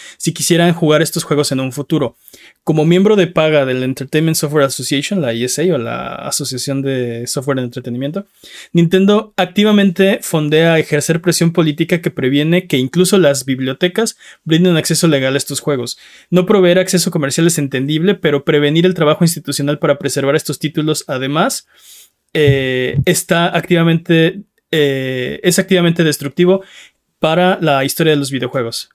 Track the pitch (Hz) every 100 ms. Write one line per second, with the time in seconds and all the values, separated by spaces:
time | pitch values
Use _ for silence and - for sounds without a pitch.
0 | - - - - - 170 170 170 160 151
1 | 160 170 - 147 147 131 131 131 139 156
2 | 127 - _ - - _ - 156 156 175
3 | 202 208 175 165 156 151 131 127 127 131
4 | 135 156 160 156 147 151 139 - 123 139
5 | 143 202 131 117 123 - 175 147 117 120
6 | 127 - 139 - 135 127 143 139 135 131
7 | 120 117 120 - 135 131 123 123 123 120
8 | 139 160 - _ - - - 170 170 185
9 | 196 208 214 - 175 190 208 208 196 175
10 | 190 214 - 160 151 156 170 160 156 147
11 | - 165 170 165 170 170 160 147 165 170
12 | 170 - 131 139 151 175 180 135 131 175
13 | 180 202 151 135 135 131 131 131 180 180
14 | 226 - - - - 160 180 165 - 165
15 | 170 143 131 139 - 139 - 139 120 -
16 | - - _ 175 185 208 180 180 180 180
17 | 175 170 139 151 165 - 139 131 139 156
18 | 180 190 160 143 151 147 147 160 180 180
19 | 151 151 170 156 147 139 143 147 151 139
20 | 139 143 135 151 - 143 151 - 156 151
21 | - 135 135 151 233 - - _ - -
22 | - _ _ 160 143 135 131 127 127 139
23 | 175 165 - 170 170 175 - 170 165 165
24 | 170 165 165 202 - _ _ 160 143 135
25 | 131 127 127 147 180 175 185 185 175 170
26 | 160 151 139 - 175 190 - - - _
27 | _ _ 156 165 180 190 160 139 139 -
28 | 160 147 135 135 123 139 117 - -